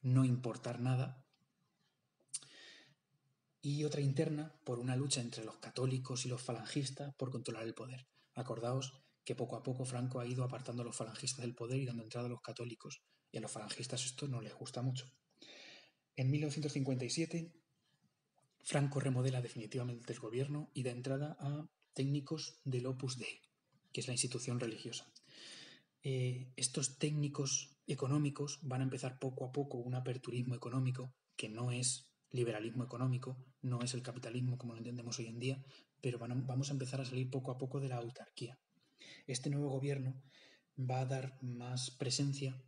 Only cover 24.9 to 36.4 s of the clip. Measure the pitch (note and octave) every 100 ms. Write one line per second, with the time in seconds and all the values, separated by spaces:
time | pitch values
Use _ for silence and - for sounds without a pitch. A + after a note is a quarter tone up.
24.9 | - - - - - - - - - _
25.9 | _ C#3 C3 B2+ B2+ B2+ - C3 - C3
26.9 | - D3+ D3+ D3 C#3+ C3+ - - _ -
27.9 | C#3+ C3 D3 D3 C#3 C#3+ - D3 B2+ C3+
28.9 | B2+ B2+ B2+ C3+ B2+ B2+ C#3+ C#3 B2+ A#2+
29.9 | B2+ B2+ B2+ - B2 B2 A#2+ A#2+ C3 B2+
30.9 | B2+ B2+ - _ - A2 A2 B2 B2 B2+
31.9 | - - _ _ B2+ A#2 G#2+ A2 B2 A#2+
32.9 | A#2 C3 B2+ B2+ B2+ - _ C3 B2 A#2+
33.9 | B2 B2 - A2+ A#2+ B2+ B2 A#2+ A2+ A#2
34.9 | B2 A#2+ A#2+ A2+ A2+ B2+ C3+ - - -
35.9 | _ C3 A#2+ A#2 B2